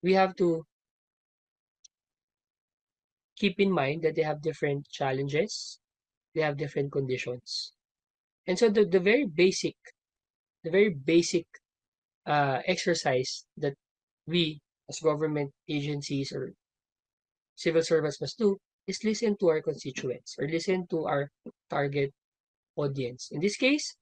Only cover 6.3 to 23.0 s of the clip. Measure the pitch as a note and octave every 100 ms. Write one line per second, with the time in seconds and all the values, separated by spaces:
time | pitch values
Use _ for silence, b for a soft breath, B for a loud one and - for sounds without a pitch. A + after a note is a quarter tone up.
6.3 | D#3+ D3+ C#3+ D3 D3 C#3 C#3 C3+ B2 -
7.3 | B2 - - - _ _ _ _ _ _
8.3 | _ - F3+ A#3 G#3+ G3 F#3+ F3+ A#3+ C4+
9.3 | D#3 F#3 F3+ D3+ - - _ _ _ _
10.3 | _ _ _ E3 F3+ G#3+ D3 C3+ E3 E3+
11.3 | F3 - - _ _ _ _ _ _ -
12.3 | D3 C#3+ B2+ - F3+ - E3 D3+ B2+ C3
13.3 | - - - D3 C#3+ _ _ _ _ -
14.3 | F3 D#3+ D3+ _ _ - C#3+ D#3+ D3 D#3
15.3 | D3 C#3 _ - D3 C#3+ C#3+ C#3+ C#3 C#3
16.3 | C#3+ C3 - _ _ _ _ _ _ _
17.3 | _ _ - E3+ D#3+ E3 D#3+ D3+ C#3+ C#3+
18.3 | - G#3+ G3 _ _ - F#3+ G#3+ G#3+ A3+
19.3 | G3+ F3+ D#3 D#3 - C#3 - C3+ A#2+ -
20.3 | - C#3+ E3 E3 F#3 F3 E3 D#3 C#3+ C#3+
21.3 | _ - _ _ D3 C#3+ C#3+ C#3 _ _
22.3 | _ _ _ _ - C#3+ C#3